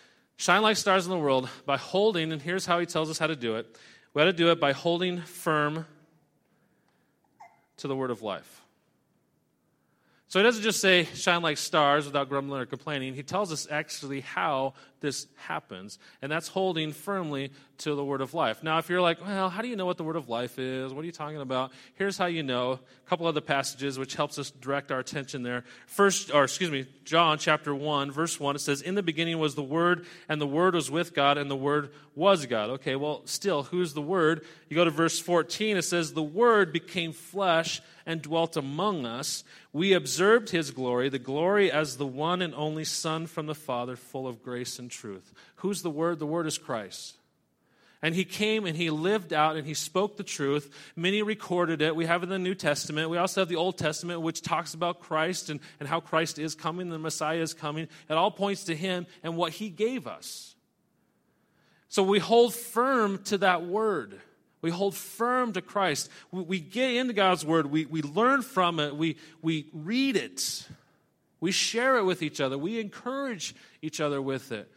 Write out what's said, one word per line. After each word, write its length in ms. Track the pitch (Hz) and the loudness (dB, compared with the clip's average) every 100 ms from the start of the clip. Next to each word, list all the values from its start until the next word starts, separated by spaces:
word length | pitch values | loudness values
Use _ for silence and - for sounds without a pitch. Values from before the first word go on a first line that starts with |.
| - _ _ - | -20 _ _ -4
Shine 260 | - 185 | 4 6
like 140 | 220 214 | 6 4
stars 300 | 202 190 175 | 4 2 2
in 40 | |
the 80 | 185 | 0
world 320 | 147 131 127 - - | 2 2 0 -6 -2
by 100 | 139 | -2
holding, 560 | - 185 214 175 160 | 0 2 2 2 -2
and 80 | 156 | -4
here's 240 | 143 185 | -4 -4
how 140 | 180 175 | 0 0
he 80 | 170 | 0
tells 240 | 170 156 | -2 -2
us 80 | 156 | 0
how 80 | 156 | -2
to 100 | 156 | -2
do 200 | 120 110 | -2 -4
it. 200 | 113 - - - _ | -6 -16 -20 -20 _
We 80 | 143 | 4
ought 40 | 165 | 4
to 60 | |
do 180 | 175 170 | 6 4
it 100 | 165 | 6
by 120 | 143 | 4
holding 480 | 135 170 170 180 175 | 2 0 0 0 -4
firm 640 | 160 - - 151 147 156 160 - _ _ _ _ _ _ _ _ _ _ _ _ _ _ - _ _ - | -8 -6 0 2 2 -2 -8 -14 _ _ _ _ _ _ _ _ _ _ _ _ _ _ -20 _ _ -12
to 100 | 143 | -6
the 80 | 135 | -4
word 140 | 131 | -4
of 120 | 110 | -4
life. 400 | 107 90 - - _ _ _ _ _ _ _ _ _ _ _ _ _ _ _ _ _ | -6 -8 -10 -20 _ _ _ _ _ _ _ _ _ _ _ _ _ _ _ _ _
So 120 | 185 | 4
he 20 | |
doesn't 220 | 220 226 | 4 4
just 160 | 214 - | 0 2
say, 240 | 196 180 160 | 4 4 4
"Shine 280 | - - 175 | -2 0 2
like 140 | 165 147 | 2 -2
stars 480 | - 165 143 147 | 0 4 6 4
without 240 | 147 143 135 | 2 -2 -2
grumbling 320 | 139 139 139 | -2 -4 -4
or 60 | 123 | -6
complaining." 480 | 131 - 143 131 | -8 -6 -6 -6
He 80 | 131 | -8
tells 300 | 139 180 202 | -6 -4 -2
us 160 | 151 - | -4 -4
actually 520 | 151 156 - 143 139 | -6 -6 -8 -8 -8
how 520 | 131 - 180 135 135 - - _ | -6 -2 0 0 -2 -6 -18 _
this 280 | 147 131 - - | -6 -6 -10 -14
happens, 640 | - 156 - 92 101 - - - | -10 -8 -10 -14 -16 -18 -20 -12
and 120 | 139 | -4
that's 160 | 156 165 | -2 -2
holding 440 | 190 190 160 156 | 0 0 0 -2
firmly 600 | 151 - 196 165 139 135 139 - - | -6 -6 -4 -2 -4 -6 -10 -20 -10
to 160 | 156 | -4
the 100 | 147 | -2
word 160 | 139 139 | -2 -2
of 140 | 131 | -2
life. 280 | 165 131 107 | 0 0 0
Now, 160 | 160 160 | 0 0
if 100 | 160 | 2
you're 140 | 180 | 2
like, 180 | 175 165 | 2 2
"Well, 300 | 180 196 190 | -2 -2 0
how 120 | 180 | -2
do 60 | 240 | -4
you 80 | 226 | -4
know 100 | 185 | -2
what 120 | 175 | -2
the 60 | |
word 120 | 160 160 | -4 -4
of 120 | 123 | -4
life 300 | 117 123 - | -4 -4 -6
is? 340 | 131 131 131 | -6 -6 -6
What 100 | 131 | -8
are 40 | 165 | -10
you 60 | |
talking 280 | 170 151 151 | -10 -10 -8
about?" 300 | 131 131 131 - - | -4 -2 -2 -6 -16
Here's 240 | - 196 190 | -4 -4 0
how 80 | 180 | 0
you 160 | 165 | 0
know. 300 | 139 123 127 | -2 0 0
A 360 | 131 - - - | -2 -8 -20 -4
couple 180 | 180 165 | 0 0
other 160 | 151 | 0
passages 580 | 143 139 131 123 139 131 | 2 0 0 -4 -4 -4
which 140 | 135 | -6
helps 220 | - 147 - | -2 -4 -4
us 140 | 135 | -10
direct 400 | 131 123 139 139 | -10 -4 -4 -2
our 80 | 131 | -4
attention 460 | 127 151 131 139 | -4 -8 -8 -8
there. 200 | 120 123 123 - - | -6 -6 -8 -16 -6
First, 460 | - 202 190 - | 4 4 4 4
or 100 | 151 | 4
excuse 280 | 135 - 180 | 4 2 -2
me, 160 | 139 135 - | -2 -6 -12
John 340 | - 165 170 151 | 2 4 6 4
chapter 340 | - 156 151 | 4 2 2
one, 380 | 143 147 147 139 | -4 0 0 0
verse 300 | 139 165 - | -2 -2 -2
one, 160 | 143 139 | -2 -2
it 40 | |
says, 220 | - 139 | -2 -2
"In 140 | 143 196 | -2 -2
the 60 | |
beginning 360 | 175 156 165 165 | -2 0 -2 0
was 160 | 156 | 0
the 80 | 139 | -2
Word, 440 | 135 156 175 175 175 - - | -2 2 4 2 -2 -14 -6
and 120 | 156 | -2
the 60 | 147 | 0
Word 280 | 147 185 | 2 4
was 160 | 175 131 | 4 0
with 240 | 151 170 | -2 -2
God, 240 | - 139 143 | 4 4 4
and 100 | 143 | 2
the 60 | |
Word 380 | 139 139 147 143 - - - | -2 0 0 -2 -8 -14 2
was 300 | 185 196 131 | 6 6 4
God." 240 | 117 107 | 0 0
Okay, 260 | 131 - 135 | -2 -2 -2
well, 280 | 147 135 - | -2 -4 -6
still, 380 | - 196 156 | -4 0 0
who's 280 | 135 180 175 | 0 -2 -2
the 100 | 143 | -2
Word? 420 | 147 190 156 160 - - - | -2 4 4 2 -2 -20 -4
You 60 | |
go 100 | 147 | 2
to 60 | 170 | 4
verse 300 | 147 165 - | 4 2 0
fourteen, 560 | - 175 156 - 214 196 | 2 2 2 0 0 0
it 60 | |
says, 320 | 151 175 156 | 0 0 -2
"The 80 | 143 | -2
Word 500 | 151 170 240 220 180 | -4 4 6 6 4
became 400 | 160 - 185 165 | 0 -4 -4 -6
flesh 680 | 156 - 190 190 165 165 - - - - | -8 -10 -2 2 4 2 -4 -10 -14 -6
and 160 | 165 | -6
dwelt 340 | 143 165 165 165 | -2 0 0 0
among 480 | 135 147 202 185 | -4 -2 -2 -2
us. 400 | 120 117 139 - - - - | -4 -6 -6 -8 -10 -20 -8
We 200 | 143 190 | 0 4
observed 580 | 185 143 131 196 233 214 | 4 4 2 6 6 4
his 200 | 170 143 | -2 -2
glory, 400 | 131 127 123 135 | -2 0 2 2
the 80 | 131 | -2
glory 520 | 131 139 175 208 190 | -4 0 2 4 4
as 280 | 143 151 127 | 4 0 -2
the 80 | 139 | -6
one 340 | 127 156 180 | -2 -2 0
and 140 | 175 | -2
only 300 | 135 151 156 | -2 -4 -4
Son 420 | 156 - 160 160 165 | -4 -4 -4 -4 -4
from 200 | - 151 | -8 -8
the 80 | |
Father, 400 | 151 - 123 123 | -8 -6 -4 -6
full 320 | 123 - 135 131 | -8 -10 -8 -8
of 160 | 117 | -8
grace 360 | 127 123 123 - | -8 -8 -8 -10
and 120 | 123 | -12
truth." 420 | - 113 95 - - - - | -12 -12 -12 -16 -20 -20 -8
Who's 260 | 185 202 | -4 -4
the 80 | 175 | -4
Word? 280 | 147 170 165 | 0 0 0
The 80 | 147 | -2
Word 200 | 165 160 | -2 -2
is 120 | - | -4
Christ. 600 | - 120 98 - - - _ _ _ _ _ _ _ _ | -6 -6 -6 -12 -16 -18 _ _ _ _ _ _ _ _
And 120 | 156 | -2
he 100 | 170 | 0
came 420 | 185 - 208 220 190 | -2 -2 0 0 -2
and 100 | 156 | -2
he 140 | 170 | 0
lived 420 | 156 170 214 170 | 0 0 0 0
out 240 | 156 156 156 | 2 4 2
and 100 | 151 | -4
he 80 | |
spoke 420 | 147 - 185 202 - | -6 -4 0 0 -2
the 60 | |
truth. 500 | 196 - 139 147 147 - - | -10 -4 0 0 -2 -12 -16
Many 280 | - 175 208 | -4 0 0
recorded 600 | 208 214 - 175 170 156 | 0 -4 -2 0 0 2
it. 140 | 151 160 | 0 0
We 100 | 165 | 0
have 160 | 175 | 0
in 60 | 175 | 0
the 100 | 190 | -4
New 160 | 180 | -4
Testament. 560 | 185 165 147 - 151 160 | -2 0 0 -2 -4 -2
We 60 | 170 | 0
also 240 | 180 - | 0 0
have 80 | 180 | 0
the 80 | 165 | 0
Old 220 | 180 180 | -2 0
Testament, 420 | 160 160 170 170 | -2 -4 -6 -4
which 220 | 165 160 | -4 -4
talks 320 | - 160 165 | -2 -4 -4
about 260 | 165 175 175 | -4 -4 -4
Christ 480 | - 156 160 180 - | -4 0 0 -2 -6
and, 100 | 151 - - | -8 -10 -14
and 80 | 143 | -4
how 120 | 165 | -4
Christ 380 | 165 160 165 - | 0 0 0 -2
is 160 | 156 | -6
coming, 360 | - 165 170 180 | -6 -6 -4 -6
the 80 | 160 | -6
Messiah 420 | 156 - 156 165 | -6 -4 -2 -2
is 140 | 160 | -2
coming. 340 | - 147 151 160 - - | -4 -6 -6 -8 -12 -4
It 40 | |
all 180 | 156 190 | 2 2
points 340 | - 202 196 | 2 -2 -2
to 120 | - 160 | -4 -4
him 300 | 190 180 175 - | -2 -4 -6 -10
and 140 | 165 165 | -8 -2
what 180 | 170 | -4
he 160 | 156 214 | -4 -10
gave 360 | 165 220 254 135 | -2 -2 -2 -8
us. 480 | 78 - - - _ _ _ _ _ _ _ _ _ _ _ _ _ _ | -12 -14 -14 -16 _ _ _ _ _ _ _ _ _ _ _ _ _ _
So 140 | - | 2
we 160 | 190 202 | 4 4
hold 360 | 165 233 240 | 6 6 6
firm 680 | - - 220 254 262 208 190 | 2 -6 0 2 4 2 0
to 140 | - 202 | -2 2
that 260 | 190 175 | 4 2
word. 560 | 175 196 220 180 101 98 - _ _ _ | 0 -2 0 0 -4 -12 -20 _ _ _
We 100 | 165 | -4
hold 240 | 175 196 | 0 -2
firm 600 | - - - 233 254 247 | -2 -8 -4 0 2 0
to 80 | 185 | -2
Christ. 480 | 175 208 185 139 - - - | -4 0 2 0 -4 -12 -12
We, 120 | 180 | -8
we 180 | 170 190 | -4 -4
get 340 | 147 226 262 | -2 0 0
into 200 | 240 254 | 2 0
God's 320 | 208 190 180 151 | 4 4 4 2
word. 200 | 165 143 | 2 2
We, 200 | 151 156 | 0 0
we 160 | 160 | -2
learn 400 | 143 156 240 269 | -2 2 4 4
from 360 | - - 175 165 | 2 0 2 2
it. 160 | 147 | -2
We, 220 | 143 165 147 - - | 0 -2 -2 -10 -6
we 280 | 160 160 143 | -2 -2 -4
read 440 | 160 156 240 269 208 | -10 -4 0 2 0
it. 520 | 113 90 - - - - _ _ _ _ _ _ | -2 -4 -6 -6 -10 -20 _ _ _ _ _ _
We 100 | 165 | -2
share 460 | 190 - 226 262 254 | 0 0 2 4 4
it 80 | |
with 180 | 190 175 | 4 0
each 180 | 151 - | -2 -2
other. 180 | 135 139 | -2 0
We 200 | 160 226 | -2 -4
encourage 760 | 208 - 247 269 277 202 - - - _ | -6 -8 -8 -6 -6 -6 -8 -12 -20 _
each 200 | 156 - | -8 -2
other 200 | 151 139 | -2 -2
with 320 | 135 135 - | -2 -4 -6
it. 180 | 110 - | -10 -10